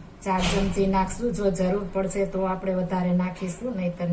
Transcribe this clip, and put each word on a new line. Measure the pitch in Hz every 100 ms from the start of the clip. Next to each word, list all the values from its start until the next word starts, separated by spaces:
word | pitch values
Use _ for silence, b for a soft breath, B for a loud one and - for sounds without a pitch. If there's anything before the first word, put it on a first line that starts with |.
| - -
ચાર | 202 185 180
ચમચી | 196 196 190 196 190
નાખશું. | 190 - 240 180
જો | 202 185
જરૂર | 180 202 196
પડશે | 190 190 202 190
તો | 190 190
આપણે | 185 190 185
વધારે | 175 185 180 180
નાખીશું, | 180 - 185 - 247 196
નહીંતર | 180 170 175